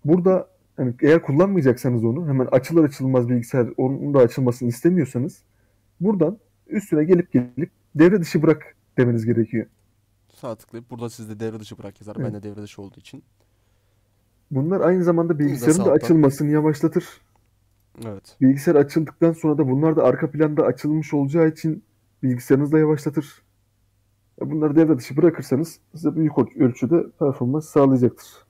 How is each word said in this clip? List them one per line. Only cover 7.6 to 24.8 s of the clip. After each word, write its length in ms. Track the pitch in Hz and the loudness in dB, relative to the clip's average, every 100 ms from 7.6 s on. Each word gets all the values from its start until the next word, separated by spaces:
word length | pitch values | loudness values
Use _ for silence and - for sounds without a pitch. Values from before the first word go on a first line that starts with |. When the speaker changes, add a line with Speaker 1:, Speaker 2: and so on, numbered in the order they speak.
| 165 _ _ 143 | -10 _ _ 4
Speaker 1:
devre 260 | 170 202 | 4 4
dışı 200 | 165 160 | 0 0
bırak 340 | 156 151 - _ _ - | 2 0 -4 _ _ 0
demeniz 280 | 123 117 113 | 0 0 0
gerekiyor. 400 | 113 113 113 - _ _ _ _ _ _ | -2 -2 -4 -8 _ _ _ _ _ _
Speaker 2:
Sağ 220 | _ 131 113 | _ -14 -14
tıklayıp 340 | _ 113 123 | _ -20 -18
burada 200 | 117 120 | -12 -12
sizde 300 | - 107 107 | -12 -16 -10
devre 200 | 110 110 | -10 -10
dışı 180 | 104 - | -16 -18
bırak 240 | 101 _ | -20 _
yazar. 140 | 104 104 | -16 -8
Speaker 1:
Evet. 100 | 120 | -8
Speaker 2:
Ben 60 | |
de 100 | 104 | -8
devre 180 | 104 101 | -14 -16
dışı 200 | 104 - | -18 -18
olduğu 180 | 98 - | -20 -20
için. 240 | - 139 _ _ _ _ _ _ _ _ _ _ _ _ _ | -20 -20 _ _ _ _ _ _ _ _ _ _ _ _ _
Speaker 1:
Bunlar 300 | 135 156 190 | -6 -2 0
aynı 220 | 160 185 | 0 2
zamanda 260 | 175 170 170 | 0 0 -2
Speaker 2:
Bunu 100 | 156 | -2
da 60 | 143 | -2
Speaker 1:
bilgisayarın 340 | 139 120 160 | 0 0 2
da 40 | |
Speaker 2:
sağ 80 | - | 2
alttan. 140 | 147 - | 0 2
Speaker 1:
açılmasını 460 | 165 139 139 147 | 4 4 2 0
yavaşlatır. 560 | 151 156 147 160 170 - - _ _ _ _ _ _ _ - 113 | 0 0 0 -2 -2 -6 -20 _ _ _ _ _ _ _ -16 -14
Speaker 2:
Evet. 320 | 98 _ _ | -14 _ _
Speaker 1:
Bilgisayar 340 | 131 139 170 151 | 0 2 2 2
açıldıktan 580 | 143 165 151 _ 165 | 2 -2 -4 _ 0
sonra 240 | 160 156 147 | 0 -2 0
da 100 | 139 | 0
bunlar 280 | 131 160 156 | 0 0 2
da 80 | |
arka 280 | 127 - 156 | 2 0 -4
planda 320 | 147 151 151 | -2 0 2
açılmış 500 | 123 - 151 156 156 | 0 -2 -2 -4 -2
olacağı 360 | 147 139 165 160 | -4 -2 2 0
için 340 | 160 160 156 _ _ _ _ | 0 -6 -6 _ _ _ _
bilgisayarınız 480 | 131 123 - 139 143 | -4 -4 0 0 2
da 80 | 156 | 2
yavaşlatır. 640 | 156 151 156 156 147 _ _ _ _ _ _ _ _ _ _ - | 2 0 -4 -6 -8 _ _ _ _ _ _ _ _ _ _ -12
Bunları 340 | 139 156 151 | -8 -4 0
devre 220 | 147 | 2